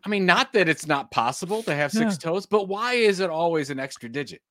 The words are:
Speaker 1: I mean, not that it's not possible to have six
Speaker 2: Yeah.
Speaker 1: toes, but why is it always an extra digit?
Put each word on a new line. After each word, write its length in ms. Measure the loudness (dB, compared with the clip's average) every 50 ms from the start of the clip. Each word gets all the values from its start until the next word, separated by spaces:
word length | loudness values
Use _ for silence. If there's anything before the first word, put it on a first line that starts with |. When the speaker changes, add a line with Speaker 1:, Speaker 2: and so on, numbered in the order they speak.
| -2
Speaker 1:
I 60 | -2
mean, 160 | 0 2 4
not 280 | 4 4 4 4 2 2
that 160 | 2 4 4
it's 160 | 2 0 0
not 240 | 0 0 0 0 -2
possible 520 | -2 0 0 0 -2 -4 -4 -4 -4 -4 -2
to 120 | -2 0
have 160 | 0 0 0
six 220 | 2 0 0 0 0
Speaker 2:
Yeah. 160 | -2 -2 -2
Speaker 1:
toes, 140 | -2 -2 -4
but 220 | _ -6 -6 -4
why 260 | -4 -6 -4 -2 -2 0
is 260 | 4 4 4 4 2
it 100 | -2 -2
always 400 | 0 0 0 2 2 0 -2 -2
an 80 | -4 -6
extra 280 | -6 -8 -10 -12 -14
digit? 340 | -10 -8 -8 -8 -8 -12 -20 _ _